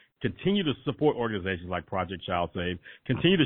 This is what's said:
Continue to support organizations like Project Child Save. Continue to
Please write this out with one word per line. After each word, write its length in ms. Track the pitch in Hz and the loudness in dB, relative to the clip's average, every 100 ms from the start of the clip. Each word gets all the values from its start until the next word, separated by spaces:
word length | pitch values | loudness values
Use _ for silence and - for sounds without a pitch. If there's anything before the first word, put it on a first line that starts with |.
| _ _ | _ _
Continue 420 | 120 - 180 202 | -6 -2 0 2
to 100 | 180 - | 2 -2
support 320 | - 127 151 123 | -4 0 2 2
organizations 540 | 117 107 90 92 90 | -2 -2 -2 -4 -4
like 160 | 87 85 | -6 -4
Project 380 | 95 87 90 - | -4 -4 -4 -4
Child 240 | 90 85 | -2 -2
Save. 240 | 95 87 90 - - - | -2 -4 -6 -10 -12 -4
Continue 320 | 131 165 | 0 4
to 80 | 190 | 4